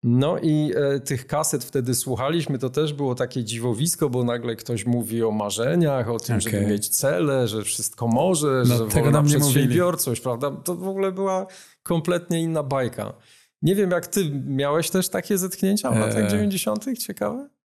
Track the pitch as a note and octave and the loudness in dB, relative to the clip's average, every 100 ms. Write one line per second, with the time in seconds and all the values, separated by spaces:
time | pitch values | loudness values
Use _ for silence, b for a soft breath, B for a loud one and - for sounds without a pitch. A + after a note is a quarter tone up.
0 | B2 B2 C#3 E3+ D#3+ D3+ D3+ G2+ C#3+ C#3 | 2 2 2 0 2 2 2 0 0 -2
1 | - C3 - D3+ D3+ C#3 - C#3 B2 A#2+ | -2 -6 -4 -2 0 -2 -2 -4 -2 -2
2 | - A#2+ C3 E3+ D3+ C3+ B2+ B2+ D3+ C#3+ | -2 -2 0 0 -2 -2 -2 -2 -2 -2
3 | C#3 B2 B2 C3 A2 A#2 A#2+ G#2+ D#3+ - | -4 -2 -4 -4 -6 -4 -2 0 -2 0
4 | D3 B2 A#2+ A#2+ A#2+ A2+ - A#2 A2+ A#2+ | -2 0 0 -2 -4 -6 -4 -4 0 -2
5 | G2+ A2+ A2+ G#2+ G#2 G2+ A#2+ E3+ D#3+ C3+ | 0 0 0 0 -2 0 0 4 4 2
6 | A2 A#2 - A2 - G#2+ G2+ G#2 - - | 0 -4 -2 -2 0 0 2 0 0 0
7 | C3+ E3+ D#3 C3+ A#2+ G#2+ G2+ - A#2 - | 0 2 2 2 0 -2 -4 -4 -6 -4
8 | A#2 A#2 F3 F3 D3 C3 B2 B2 A2+ D#3+ | 0 2 2 2 2 2 4 2 2 2
9 | C#3+ C#3+ D3 D3 C#3+ B2+ B2+ C#3 F3+ E3+ | 4 4 4 4 4 4 4 4 2 0
10 | - A#2 C3 A#2 C#3+ C3+ C3 F3 F#3 G3 | -2 -2 -2 -2 -2 -4 -8 -6 -4 -2
11 | G3 F#3 G3 F#3+ F#3+ B B B - E3+ | -2 -2 -2 -2 -4 B B B -2 0
12 | D#3+ F3 F3 E3 E3 D#3+ C#3 C3+ B2 - | 2 -2 0 -2 0 -2 -2 0 -2 -4
13 | G#2 - b b b _ D3 G3 F#3+ F3 | -10 -10 b b b _ 2 4 2 2
14 | F3 - E3+ C#3+ C3+ C3+ C#3+ D3+ D#3+ F#3+ | 0 -2 0 -2 -4 -2 2 0 0 0
15 | F3+ F#3 - G3 F#3 - F#3+ G#3 B3+ - | -2 -4 -2 -2 -2 -2 0 0 0 2
16 | G#3+ G#3+ G#3 G#3 G#3 F#3+ - G#3+ C4+ A#3 | 2 2 2 2 2 0 -2 -2 -4 -6
17 | - F#3 G#3 A#3+ C#4+ _ | -8 -4 -4 -4 -10 _